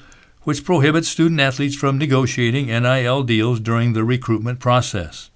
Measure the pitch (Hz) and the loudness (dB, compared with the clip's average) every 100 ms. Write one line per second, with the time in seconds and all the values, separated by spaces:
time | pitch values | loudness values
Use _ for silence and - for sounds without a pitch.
0 | - - _ _ - 147 - 175 143 160 | -16 -20 _ _ -6 -4 0 2 4 2
1 | 160 - 165 160 139 127 143 139 139 135 | 0 0 2 2 0 0 -4 -2 0 0
2 | 151 131 127 - 120 127 131 117 123 131 | 2 2 2 0 0 0 -2 0 0 2
3 | 123 135 123 110 113 120 110 117 120 110 | 0 0 0 2 2 0 0 0 2 0
4 | 110 127 127 113 113 123 123 123 123 104 | 0 0 0 -2 -2 -4 0 0 0 -4
5 | 80 - - | -8 -12 -20